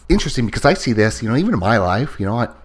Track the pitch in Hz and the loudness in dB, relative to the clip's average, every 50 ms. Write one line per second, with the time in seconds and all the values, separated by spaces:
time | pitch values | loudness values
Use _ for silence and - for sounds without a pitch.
0 | - - 170 214 - 147 - - 120 104 - 107 - 139 185 185 - 135 113 107 | -2 0 0 2 2 0 -2 -2 -2 -2 -2 0 2 2 2 2 0 0 2 2
1 | 107 110 107 - 117 110 113 139 185 233 214 101 87 101 117 107 90 90 90 107 | 2 2 0 -2 -2 -2 0 0 0 0 -2 0 0 2 2 2 2 0 0 -2
2 | 139 147 - - 101 98 110 120 117 - - - | -2 -4 -6 -6 -4 -2 -2 -2 -2 -4 -6 -14